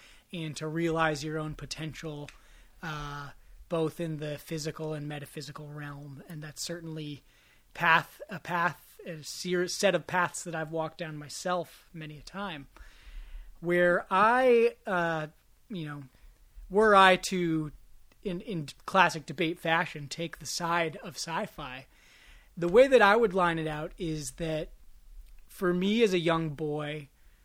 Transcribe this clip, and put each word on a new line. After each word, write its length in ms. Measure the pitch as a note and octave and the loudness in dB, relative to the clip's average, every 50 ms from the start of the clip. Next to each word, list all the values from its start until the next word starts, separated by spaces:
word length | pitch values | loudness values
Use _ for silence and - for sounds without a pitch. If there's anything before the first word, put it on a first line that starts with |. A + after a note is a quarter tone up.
| - - - - _ _ | -20 -20 -20 -20 _ _
and 240 | - F3 D#3+ D#3 C#3+ | -10 -8 -8 -8 -8
to 120 | - D#3 D#3 | -8 -8 -6
realize 560 | D#3 E3 E3+ E3 D#3+ D#3+ D#3+ D#3+ D#3 C#3 C#3 | -4 -2 0 0 2 2 2 0 0 -2 -4
your 140 | D#3 D3+ D#3+ | -6 -6 -4
own 180 | D#3 D#3 D#3+ | -6 -6 -8
potential, 720 | - D#3 - - - D#3+ D#3+ - - - D#3+ D3+ D3 D3 C#3 - - - - - - - - - - | -10 -10 -10 -10 -8 -8 -8 -8 -10 -10 -10 -10 -12 -12 -14 -18 -20 -20 -20 -20 -20 -20 -20 -20 -14
uh, 480 | - E3+ D#3 D3+ D3 C#3+ C#3+ C#3+ C#3+ C#3+ - - - - - - - - | -10 -10 -8 -8 -8 -8 -10 -10 -12 -14 -16 -20 -20 -20 -20 -20 -10 -4
both 320 | F3 E3 D#3+ D#3 - - | -2 0 0 0 -2 -4
in 180 | F3 E3 D#3+ D3 | -6 -6 -6 -6
the 200 | D#3 D3 D3 C#3+ | -6 -8 -8 -8
physical 560 | - - E3+ D#3+ D3 D#3 D3+ - D#3+ D#3 D#3 | -10 -8 -8 -6 -6 -6 -8 -8 -8 -6 -6
and 140 | D3+ D3 D3 | -6 -8 -8
metaphysical 580 | D3 C#3+ C#3+ - - D#3+ C#3+ C3+ D3 - D3+ D3 | -10 -10 -12 -12 -14 -14 -12 -12 -14 -14 -14 -14
realm. 560 | D3 D3+ D3 D3 C#3+ C#3+ C#3+ D3 C#3 C3 - - | -12 -12 -12 -12 -12 -12 -14 -16 -16 -16 -16 -14
And 120 | E3+ D3+ | -14 -12
that's 220 | D3+ D3+ C#3+ - - | -12 -12 -12 -10 -8
certainly 600 | - E3+ F3 E3 E3 D#3+ D#3 D#3 D3 D3 C#3+ _ _ _ _ _ _ _ _ _ _ - | -8 -8 -8 -8 -10 -10 -8 -8 -10 -10 -12 _ _ _ _ _ _ _ _ _ _ -6
path, 480 | - E3 E3+ D#3+ E3+ D3+ - - - - - | 2 4 6 6 6 6 2 -8 -18 -14 -10
a 100 | G#3 D#3+ | -10 -10
path, 580 | - - E3+ F3 E3+ F3 D#3 - - - - - G#4+ | -6 -4 -2 0 0 0 -2 -4 -16 -20 -20 -18 -12
a 180 | A3+ E3+ D#3 C#3+ | -12 -12 -12 -10
ser-, 440 | - - - - F3+ F3+ F3+ F3+ F3 | -12 -12 -8 -6 -2 0 0 0 -2
set 260 | - - - G3 F3+ | -2 0 2 2 2
of 140 | E3+ D3+ - | 2 0 0
paths 360 | - F#3 F3 D#3+ - - - | 0 0 0 0 -2 -6 -10
that 100 | F3+ E3 | -8 -6
I've 160 | D#3+ D#3+ D3+ | -6 -6 -6
walked 280 | D#3+ D#3+ D#3 D#3 - - | -4 -4 -4 -6 -6 -10
down 180 | F3 D#3+ D3+ D3+ | -10 -10 -10 -12
myself 720 | D3 C3+ - - - F3+ F3+ F3+ E3 - - - - _ - | -12 -12 -12 -8 -4 -2 -2 -2 -4 -6 -12 -20 -20 _ -16
many 240 | E3 D#3 D3+ D3+ D3 | -14 -14 -14 -14 -16
a 40 | |
time, 460 | - - - F#3+ G3+ G3+ E3 D3 C#3 - - - - - - - - - - - - - - - - - - - | -18 -14 -10 -10 -8 -8 -8 -10 -12 -16 -20 -20 -20 -20 -20 -20 -20 -16 -14 -14 -14 -14 -14 -16 -16 -16 -16 -8
where 460 | - E3 F3 F3 F3 F3 F3 F#3 - - | -2 0 4 6 6 6 4 4 2 2
I, 640 | G3 F#3+ G#3 A3 A#3+ B3+ C4 B3+ A#3+ A#3 A3+ A#3 A#3 - - - | 2 4 6 6 6 6 6 6 6 6 6 4 2 -2 -6 -2
uh, 400 | G3 F3+ E3+ E3+ E3 D#3+ D#3 D#3 - _ _ _ _ _ _ - | 0 0 0 0 0 -2 -4 -6 -10 _ _ _ _ _ _ -12
you 160 | A#3 F3+ D#3 | -10 -8 -8
know, 180 | D3+ D3 D3 C#3 C3 _ _ - - - _ - _ - - - - | -8 -10 -12 -14 -16 _ _ -20 -20 -20 _ -20 _ -20 -20 -10 -2
were 260 | F#3 G3 G#3+ A3 G#3 | 2 4 6 8 8
I 200 | G3 F#3+ F#3 F#3 | 10 10 8 8
to, 560 | F3+ - - G3 F#3 F3 E3 D#3+ D#3+ D#3 D3+ - - - - - - - - _ _ - | 6 2 -2 -2 0 0 0 0 0 -2 -4 -8 -14 -20 -20 -20 -20 -20 -20 _ _ -8
in, 180 | G#3 F3+ F3 | -8 -8 -8
in 260 | - - G#3 E3 D3+ C#3 - - - | -6 -6 -6 -6 -6 -8 -10 -16 -8
classic 400 | - - F#3+ F3+ F3 - E3 C#3+ | 0 6 6 6 6 4 -2 -8
debate 320 | - D3+ - F3+ D#3+ F3 - | -8 -6 -2 -2 -2 -2 -2
fashion, 500 | - E3 E3 E3+ F3+ - - D3+ C#3+ C#3 | 0 0 2 2 0 -2 -6 -12 -12 -12
take 300 | - - E3+ E3 - - | -8 -8 -8 -8 -8 -10
the 80 | D#3+ | -10
side 540 | - - - F3 E3 E3+ F3 E3+ D#3+ D3 G3+ | -8 -6 -4 -2 0 0 0 0 -2 -4 -8
of 140 | - G3 C#3 | -14 -14 -12
sci-fi, 720 | - - - E3 F3 G#3+ - - - D3+ C3 B2+ C3 C3 _ _ _ _ - - - - - - - - _ - | -10 -8 -6 -4 -6 -6 -6 -8 -12 -12 -12 -12 -14 -16 _ _ _ _ -20 -20 -20 -20 -20 -20 -20 -20 _ -8
the 120 | - E3 F3 | -4 -2 4
way 200 | F3 A3+ C4 C#4 | 8 8 8 10
that 140 | C4+ A#3+ | 8 8
I 140 | G#3+ G3 G3+ | 8 8 6
would 180 | A#3 A#3+ G#3 F3 | 6 4 2 2
line 240 | F#3+ F3+ F3 E3 E3 | 2 2 2 2 0
it 100 | D#3 D#3 | -2 -4
out 260 | D3+ D3+ D#3 F3 - - | -4 -6 -8 -8 -8 -8
is 340 | F#3+ D#3+ D#3 D#3 D3 C3 | -6 -4 -4 -4 -6 -8
that 380 | - - E3+ D#3+ D#3+ D3+ E3 - - - - - - - - - - - - - - - - - | -8 -6 -6 -4 -4 -4 -6 -8 -12 -20 -20 -20 -20 -20 -20 -20 -20 -20 -20 -20 -20 -20 -20 -18
for 260 | - - G3 F3+ F3 | -10 -2 0 0 0
me 300 | F3+ F3+ G3 G#3+ A#3 A#3+ | 2 2 2 4 4 4
as 100 | G#3 F#3 | 4 4
a 60 | F3+ | 2
young 300 | E3 E3+ E3 E3 E3 D#3+ | 2 2 2 2 0 -4
boy, 580 | C#3+ C3+ D#3+ D3+ D3 D3+ D3+ D3 D3+ D#3 D3 C#3 _ _ - - _ _ | -6 -6 -6 -4 -4 -4 -6 -6 -8 -10 -12 -14 _ _ -20 -20 _ _